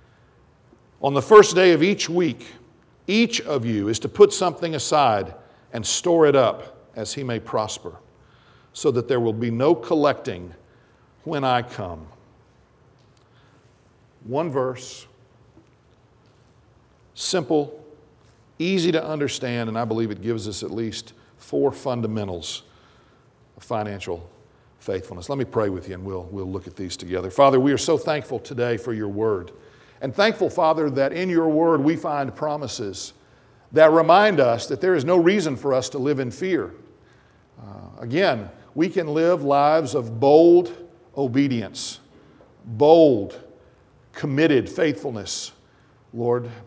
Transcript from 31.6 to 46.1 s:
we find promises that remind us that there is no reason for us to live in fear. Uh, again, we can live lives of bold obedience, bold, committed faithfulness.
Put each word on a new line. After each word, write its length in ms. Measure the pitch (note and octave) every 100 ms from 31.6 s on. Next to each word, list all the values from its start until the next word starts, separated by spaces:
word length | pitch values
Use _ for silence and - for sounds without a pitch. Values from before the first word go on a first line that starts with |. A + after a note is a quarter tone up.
| E3 D#3
we 140 | C#3+ D#3+
find 380 | E3 D3 C3+
promises 800 | - D3+ D3 C3 - G#2 F#2 - - _ _ _ _ _
that 180 | C#3+ D#3+
remind 480 | E3 D#3+ F3+ G#3+ E3
us 280 | B2+ A#2 -
that 160 | C3+
there 120 | F#3
is 100 | F3
no 120 | C3 F3+
reason 400 | E3 G#3 D#3 C3
for 160 | C#3
us 160 | C3 B2+
to 80 | C#3+
live 220 | C3 C3+
in 100 | B2+
fear. 440 | - F#3 D#3+ F2+ - - _ _ _ _ _ _ -
Uh, 440 | G#2+ G2+ F#2 G2
again, 480 | A#2 C#3+ F#3+ A#2+ F#2 - -
we 140 | - F3
can 200 | F#3 D#3+
live 360 | D3+ E3 F3
lives 500 | C#3+ C#3+ D3 D#3+ C#3
of 260 | C#3 A#2 A2+
bold 540 | C#3 D3+ E3+ F3 F3 - - - _ -
obedience, 840 | C3+ B2+ C#3+ A#2+ G2 - - - _ _ _ _ - _
bold, 760 | - A2 D3 E3+ D#3 A#2 F#2 - - - _ _ _ _ _
committed 560 | - D3 C#3 D#3+ C3+ -
faithfulness. 840 | - E3 - C#3+ A2 F#2+ - - - _ _ _ _ _